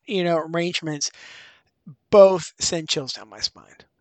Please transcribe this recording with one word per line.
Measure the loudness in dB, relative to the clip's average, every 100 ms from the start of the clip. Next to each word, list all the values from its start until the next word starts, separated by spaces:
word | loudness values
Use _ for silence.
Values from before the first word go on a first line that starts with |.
| -8
you | -2
know, | 0 -2
arrangements, | -2 -4 -4 -4 -6 -6 -8 -10 -20 -20 -20 -20 _ _ -20 -20 2
both | 8 8 6 -6 -8
send | -6 -6 -6
chills | -6 -6
down | -12 -16
my | -12
spine. | -12 -12 -20 -20 -20 _